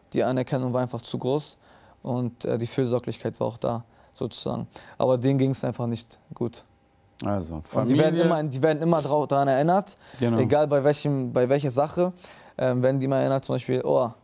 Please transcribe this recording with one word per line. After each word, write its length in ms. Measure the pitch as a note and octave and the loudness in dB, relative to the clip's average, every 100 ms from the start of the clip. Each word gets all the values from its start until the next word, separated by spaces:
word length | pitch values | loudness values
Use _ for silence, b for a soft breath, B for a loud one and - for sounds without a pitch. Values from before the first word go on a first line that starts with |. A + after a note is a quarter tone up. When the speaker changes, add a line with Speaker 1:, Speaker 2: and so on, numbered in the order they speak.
| _ | _
Speaker 1:
Die 100 | C3+ | -2
Anerkennung 500 | A2+ B2+ B2 C3+ B2+ | 0 0 -2 -2 -2
war 100 | B2 | -2
einfach 180 | B2 A#2+ | -2 -6
zu 180 | - B2 | -8 -6
groß 380 | B2 D3 - - b b b b | -2 -2 -4 -14 b b b b
und, 420 | - B2 B2 - | -6 -4 -4 -6
äh, 140 | - B2 | -4 -4
die 80 | A#2 | -2
Fürsorglichkeit 720 | - B2 A#2+ - - A2+ - | -2 0 -2 -4 -8 -6 -4
war 60 | A#2 | -6
auch 100 | A#2 | -4
da, 280 | C3 A#2 - b b | -4 -4 -8 b b
sozusagen. 540 | - B2+ - C3+ - B2+ B B B | -10 -8 -6 -6 -6 -8 B B B
Aber 180 | B2 B2+ | 2 2
denen 220 | C3 C#3 | 2 2
ging's 260 | C3+ C3 | 2 0
einfach 220 | C3 A#2 A#2 | -4 -4 -4
nicht 320 | A2+ - - - | -6 -10 -20 -16
gut. 300 | - A#2+ - - _ _ _ _ - | -8 -8 -8 -20 _ _ _ _ -10
Speaker 2:
Also, 380 | G2 G2+ D#2+ D#2+ - | -4 -4 -4 -10 -6
Speaker 1:
Und 160 | - A2 | 0 4
die 80 | C#3+ | 4
werden 200 | D#3 E3+ | 4 4
Speaker 2:
Familie. 80 | |
Speaker 1:
immer, 180 | E3+ D#3+ | 2 2
die 180 | D3+ C3 | -2 0
werden 220 | D#3 D3+ | 2 2
immer 180 | E3 E3 | 2 2
drau-, 260 | C#3+ D3+ C3+ | 2 0 0
daran 220 | C#3 C#3 | 2 2
erinnert, 480 | C3 D#3+ F#3+ G3 - B B | 2 4 2 0 -10 B B
Speaker 2:
Genau. 200 | A#2 A2+ | 0 2
Speaker 1:
egal 280 | A2 D3 D3+ | 4 4 4
bei 160 | C#3+ | 2
welchem, 480 | C#3 D3 D3 C#3 B2 | 2 2 0 -2 -2
bei 160 | A#2+ B2 | 0 2
welcher 220 | C#3+ C#3 | 2 0
Sache, 420 | A#2+ D3+ F3+ F3+ F3+ B B B B | 0 0 0 -2 -2 B B B B
ähm, 240 | B2+ B2+ | 0 2
werden 160 | B2+ C3+ | 2 2
die 80 | C3 | 0
immer 100 | C3+ | 0
erinnert, 280 | C3+ C3+ | 2 0
zum 100 | - | -2
Beispiel, 280 | C3 B2+ B2+ | -4 -2 -2
„Oh, 260 | C#3+ C#3 A#2+ - | 2 2 0 -4